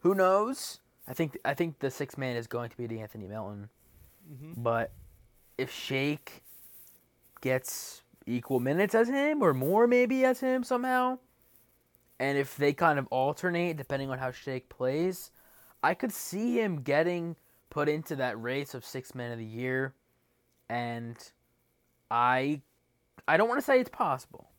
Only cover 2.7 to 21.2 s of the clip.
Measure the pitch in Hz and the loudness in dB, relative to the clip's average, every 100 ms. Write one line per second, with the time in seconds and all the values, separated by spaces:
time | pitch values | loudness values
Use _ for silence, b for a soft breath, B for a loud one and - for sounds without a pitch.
2.7 | - 120 113 107 110 98 107 101 101 104 | -8 -8 -8 -10 -12 -10 -8 -8 -10 -14
3.7 | _ _ - - _ 175 139 151 160 120 | _ _ -20 -20 _ -20 -18 -14 -2 0
4.7 | 117 113 - - - _ _ _ - 131 | 2 0 -8 -20 -20 _ _ _ -6 -6
5.7 | - - 135 143 151 - - - - - | -6 -4 0 0 -2 -6 -20 -20 -20 -20
6.7 | - - - _ _ _ - 131 131 - | -20 -20 -20 _ _ _ -6 0 0 0
7.7 | - - - _ _ - 123 - 131 123 | -8 -10 -16 _ _ -4 -4 0 0 2
8.7 | 156 202 226 233 277 285 302 196 135 139 | 2 2 4 2 2 0 4 4 4 4
9.7 | 202 240 247 247 262 262 254 262 254 240 | 6 6 6 4 4 2 2 0 -2 0
10.7 | 247 254 254 254 254 _ _ _ _ _ | -2 0 2 0 -2 _ _ _ _ _
11.7 | _ _ _ _ _ 135 139 135 - 143 | _ _ _ _ _ 0 0 0 2 2
12.7 | 143 170 147 131 127 135 147 185 170 175 | 4 4 4 0 0 0 0 -2 0 0
13.7 | 160 - 139 135 127 131 123 - 131 - | -2 -4 -4 -2 -4 -4 -6 -8 -8 -8
14.7 | - 127 143 180 180 - b b b b | -4 -2 0 -2 -2 -12 b b b b
15.7 | b 147 190 254 - - 185 240 240 214 | b 0 0 -4 -4 -8 -4 0 0 0
16.7 | 160 127 143 170 175 170 165 b b _ | -2 2 2 2 0 -4 -10 b b _
17.7 | 151 147 151 156 143 127 113 117 135 139 | -2 0 0 -4 -2 -2 -2 -4 -4 -6
18.7 | 131 - 135 127 127 120 117 110 113 127 | -10 -10 -12 -10 -10 -8 -8 -8 -6 -2
19.7 | 131 135 - _ _ _ _ _ _ _ | 0 -2 -6 _ _ _ _ _ _ _
20.7 | 120 120 117 117 117 | -4 -4 -6 -10 -14